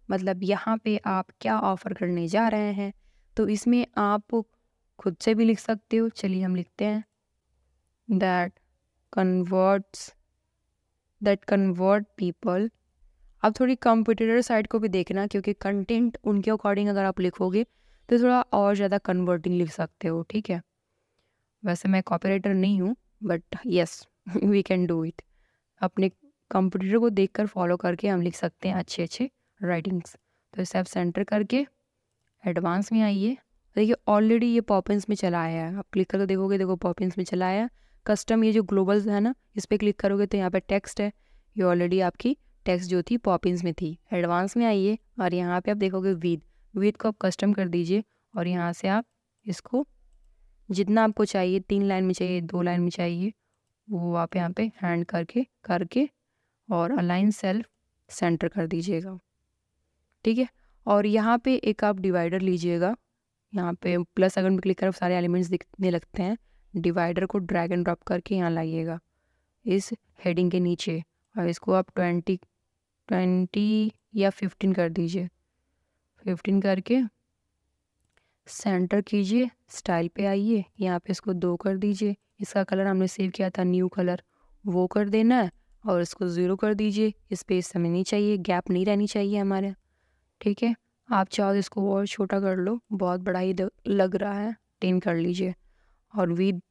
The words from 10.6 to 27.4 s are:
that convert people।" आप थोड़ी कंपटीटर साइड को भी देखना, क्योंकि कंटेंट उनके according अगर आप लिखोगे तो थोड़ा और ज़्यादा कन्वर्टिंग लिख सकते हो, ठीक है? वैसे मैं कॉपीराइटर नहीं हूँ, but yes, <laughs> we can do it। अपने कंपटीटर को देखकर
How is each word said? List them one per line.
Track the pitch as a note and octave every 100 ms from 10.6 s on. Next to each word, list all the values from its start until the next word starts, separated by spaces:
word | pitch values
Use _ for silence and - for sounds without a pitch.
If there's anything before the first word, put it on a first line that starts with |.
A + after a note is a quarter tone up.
| _ _ _ _ _ _
that | G#3 G3+ -
convert | G3+ F#3+ F3 F#3+ G3+ G#3 -
people।" | F3 - A3 F3+ A3+ - _ _ _ _ - _
आप | A3 G#3+
थोड़ी | B3+ C4
कंपटीटर | B3 A3+ A3 A3 A3+ A#3
साइड | A#3+ A3+ G#3
को | A3
भी | G#3+
देखना, | F#3 E3+ F#3+ G3+
क्योंकि | G3+ G3+
कंटेंट | G3+ G3 G3+ F#3 A#3 A#3+ -
उनके | - G3+ G3
according | G#3+ G#3 G3+ G#3
अगर | G3
आप | G3 F#3+
लिखोगे | F3+ - F#3 F#3+ A#3+ _ _ _
तो | - A#3+
थोड़ा | B3 B3
और | - G3+ G3+
ज़्यादा | G3+ G3+ G3
कन्वर्टिंग | - F3+ F3+ F3 F3
लिख | F3 E3
सकते | - E3 - E3+
हो, | E3
ठीक | E3 G#3+ G#3+
है? | E3+ - _ _ _ _ _ _ _ _ _
वैसे | G3+ F3 F#3+
मैं | F#3+
कॉपीराइटर | - F3 G3 G3 G3+
नहीं | F#3+ F#3+ G3+
हूँ, | F#3 B3 _ _
but | G#3+ E3+ - G3 B3
yes, | F3+ E3 - - _ -
<laughs> | F#3+
we | G3+ G3+ F#3
can | F#3 F3
do | E3 D#3+
it। | - - _ _ _ _ _
अपने | F#3 - F#3+ - _ _ _
कंपटीटर | G3 F#3+ F#3 F#3+ A3+
को | A#3
देखकर | G3 F#3+ -